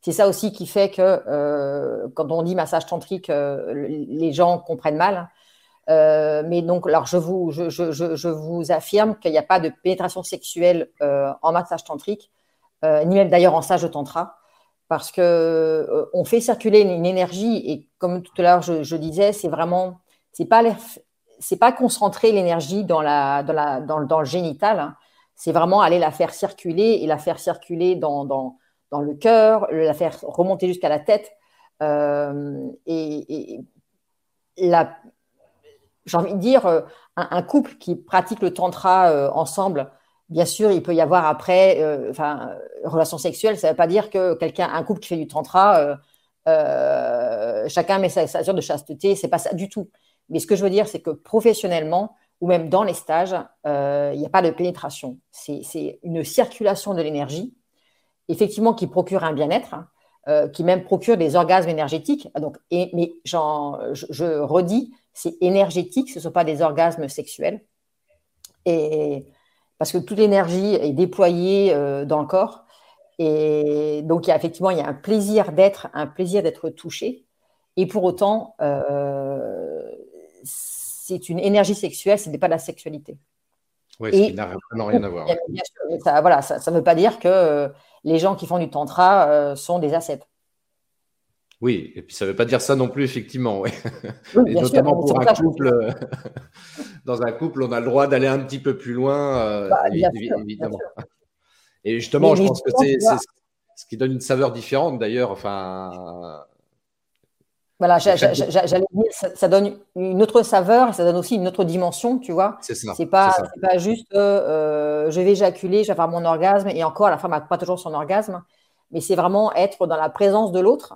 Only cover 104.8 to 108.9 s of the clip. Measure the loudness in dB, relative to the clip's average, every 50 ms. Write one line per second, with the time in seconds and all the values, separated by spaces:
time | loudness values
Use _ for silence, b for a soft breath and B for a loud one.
104.8 | 0 -2 -2 -4 -4 -2 -2 -2 -2 -2 -4 -6 -8 -8 -6 -6 -8 -10 -10 -10
105.8 | -12 -12 -14 -14 -16 -16 -14 -14 -16 -16 -18 -18 -20 _ _ _ _ _ _ _
106.8 | _ _ _ _ _ _ _ _ _ _ _ _ _ _ _ _ _ _ _ _
107.8 | 2 4 4 4 6 4 4 4 4 2 2 2 -2 0 2 0 2 2 2 0
108.8 | 0 0